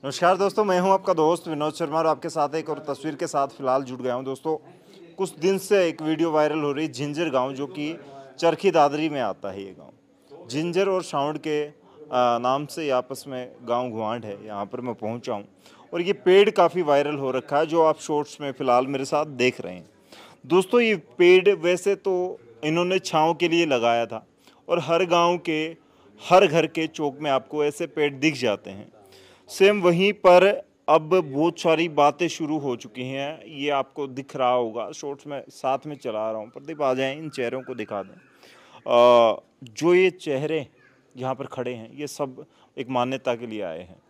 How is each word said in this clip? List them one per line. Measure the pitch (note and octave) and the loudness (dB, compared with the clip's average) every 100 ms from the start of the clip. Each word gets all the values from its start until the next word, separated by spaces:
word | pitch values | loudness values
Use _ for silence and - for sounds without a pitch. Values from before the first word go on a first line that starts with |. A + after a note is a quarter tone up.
| C#3 | -8
नमस्कार | C#3 F3 F#3 | 0 2 4
दोस्तों, | G3 G3 | 2 0
मैं | G#3+ F3+ | 0 2
हूं | F#3 | 2
आपका | F#3+ G3 | 2 2
दोस्त | F3 D#3 E3+ E3+ | 2 2 0 -4
विनोद | D3+ D3+ | -4 -6
शर्मा | D3+ E3 D#3 | -4 -4 -2
और | D#3+ | 0
आपके | C#3+ E3 | -2 -4
साथ | E3 D3 | -4 -2
एक | D#3 D#3 | -4 -6
और | C#3+ | -10
तस्वीर | B2+ C3+ D3 | -8 -10 -8
के | D3 E3+ | -8 -6
साथ | D3 C3+ | -2 -4
फिलहाल | - C3+ C3 | -4 -2 -2
जुड़ | C3 B2+ | -2 -8
गया | B2 | -6
हूं। | B2 | -6
दोस्तों, | C3 C3 D#3+ D#3 - - _ - - | -6 -8 -6 -8 -8 -20 _ -20 -20
कुछ | - F#3 - | -8 -8 -2
दिन | E3 F#3+ | 0 0
से | F#3+ G3+ F3 | 2 2 2
एक | D#3 | -2
वीडियो | D#3 D#3 E3 | -4 0 0
वायरल | D#3 D3+ D#3 | 2 2 0
हो | D3 | -2
रही | C#3 D#3 | -4 -6
है | |
झिंझर | B2 D3 D3 E3+ | -6 -8 -4 -2
गांव, | C3 C3 | 0 -2
जो | C3 C#3 | -6 -10
कि | B2+ D3 E3+ - - - - | -8 -10 -10 -16 -20 -20 -2
चरखी | E3+ D#3+ G3 | 0 2 2
दादरी | E3 C#3+ D3 D#3+ | 4 4 2 -4
में | D3 | -2
आता | A2+ F#2+ G2+ | -4 -6 -10
है | F#2+ | -12
ये | G2 F2+ | -14 -16
गांव। | C#2+ _ _ _ _ - A#2 | -20 _ _ _ _ -20 -10
झिंझर | C3 E3+ F3 G3 | -6 -4 0 0
और | F#3 | 0
सावड़ | E3+ D3 C#3+ D3+ | -2 -4 -2 -4
के, | D#3 D3+ D3 | -4 -4 -4
आ, | - _ - - B2+ B2 A#2+ | -10 _ -20 -4 0 2 2
नाम | B2 C3+ D3 | 0 -2 -4
से | - | -8
ये | D#3 | -2
आपस | B2+ B2 C3+ - | -2 -2 -12 -12
में | C3 B2+ - B2 | -12 -12 -16 -4
गांव | A#2+ B2+ | -4 -2
घुआंड | A2 A2 A#2+ | -6 -6 -6
है। | G#2+ G2+ G#2+ | -8 -14 -12
यहाँ | G#2 G2+ | -10 -8
पर | A#2+ | -8
मैं | B2 | -8
पहुँचा | A2+ A2 A#2+ A#2+ | -8 -8 -8 -8
हूँ | G#2+ G#2 _ _ - - | -10 -10 _ _ -20 -10
और | F3 | -6
ये | F3 | -2
पेड़ | - F3+ F#3+ G#3 | 0 6 6 6
काफ़ी | - E3+ F3 | 6 2 2
वायरल | D#3 C#3+ C#3+ D3 | 2 2 2 -2
हो | C3+ | -2
रखा | B2+ - C#3+ | -4 -2 -2
है, | D#3+ | 0
जो | E3 | 4
आप | D#3+ D3+ | 2 2
शॉर्ट्स | - D3+ D3 - | -2 -4 -4 -8
में | C#3+ | -10
फिलहाल | B2+ C3 B2 C3 | -6 2 2 2
मेरे | C#3 | -4
साथ | C3 D3+ D3+ | -2 -2 -4
देख | C3 B2 B2 | 0 0 0
रहे | F2+ | -12
हैं। | F2+ D#2+ _ _ - - _ - | -14 -18 _ _ -20 -20 _ 0
दोस्तों, | F3 F#3+ B3 | 2 4 2
ये | A3+ G3+ | 2 0
पेड़ | - - F3 F#3 F#3 | -4 4 8 8 6
वैसे | G3 E3 F3+ G3+ | 2 2 0 0
तो | G3 G3+ F#3 F3+ - - - | -2 -2 -2 -4 -8 -18 -8
इन्होंने | D3+ D#3+ F3+ F#3+ | -4 0 0 -2
छांव | - D#3+ D#3 | 0 2 2
के | E3+ E3+ | 2 0
लिए | E3+ E3+ | 0 2
लगाया | B2+ A#2 A#2 A2+ | 2 2 0 -2
था | A2+ - _ _ _ - | -8 -14 _ _ _ -4
और | E3+ | -4
हर | D3 E3+ | 0 0
गांव | F3+ E3+ E3+ F3 | 2 4 4 2
के, | F3 D#3 D#3 E3 _ _ _ _ - | -2 -4 -4 -8 _ _ _ _ 4
हर | F3+ F3 | 6 6
घर | D#3+ D#3 | 4 0
के | E3 D#3+ | -2 -6
चौक | - D3+ C3+ | -4 -6 -4
में | D3+ | -2
आपको | C3+ C3 D3+ | -2 -2 -2
ऐसे | D3 C#3+ E3+ | -2 -2 -8
पेड़ | - D3 | -2 -2
दिख | C#3 D#3 | 0 -2
जाते | C3+ A#2+ G2+ - | 0 -2 -2 -6
हैं। | G2 - _ _ - - _ _ | -18 -18 _ _ -20 -20 _ _
सेम | - F#3+ G#3 | 4 4 6
वहीं | F#3+ E3+ G3 | 2 4 2
पर | G3+ F#3+ F3+ F#3+ G#3+ - _ - | 4 8 8 6 2 -6 _ 2
अब | D#3 D#3 F#3 D#3 | 2 4 0 0
बहुत | C3+ E3 E3+ | -2 -2 0
सारी | F3 D#3+ E3+ | 0 2 0
बातें | D3+ D3 - E3+ | 2 2 2 -6
शुरू | - D#3 D#3 | -4 -6 -4
हो | C#3 B2 | -4 -6
चुकी | A#2 B2+ | -8 -12
हैं, | B2+ C3+ C#3 D#3+ G#2 | -10 -8 -10 -12 -16
ये | D3+ C#3+ | -8 -2
आपको | C#3 C3+ - C#3 | -2 -2 -8 -10
दिख | B2+ C3 C#3 | -10 -12 -2
रहा | B2+ | 2
होगा। | B2+ A#2+ A2 G#2+ | 2 0 -6 -10
शॉर्ट्स | D#3 D3 C#3 - | -10 -12 -12 -12
में | C#3 - | -12 -14
साथ | - C3+ C3+ D3+ | -8 -4 -4 -6
में | C#3+ | -12
चला | B2+ G#2+ A2 | -8 -6 -6
रहा | A2 | -6
हूँ। | G#2+ | -10
प्रदीप, | C3 C#3+ D#3 | -16 -16 -4
आ | C#3+ | -2
जाएं, | C3 C3+ C#3+ | 0 -2 -6
इन | D#3+ | -12
चेहरों | C3+ A#2+ B2+ | -6 -6 -6
को | B2+ | -10
दिखा | B2+ G#2+ G#2 | -12 -8 -8
दें। | F#2+ | -10
आ, | - _ _ - - - - - A#2+ B2 A#2+ A2+ G#2 _ _ | -16 _ _ -20 -20 -20 -16 2 6 8 8 6 2 _ _
जो | B2+ G#2+ D#3 | -20 -2 2
ये | F3+ F#3 | 4 4
चेहरे | F3+ - C3+ D3+ D#3+ C3 _ _ _ _ - | 0 -6 -4 -2 -6 -8 _ _ _ _ -10
यहाँ | B2+ | -8
पर | C3 C3+ | -6 -8
खड़े | - B2 | -8 -8
हैं, | A#2+ A2 C3 | -8 -14 -14
ये | D3 | -14
सब | - C#3+ B2+ D3+ _ _ - | -8 -8 -8 -20 _ _ -14
एक | B2+ | -6
मान्यता | B2+ B2 C3+ - | -2 -2 -2 -4
के | A#2+ A#2+ | -4 -6
लिए | A2 | -8
आए | F#2 D#2+ | -8 -8
हैं | F2 F2 _ | -14 -20 _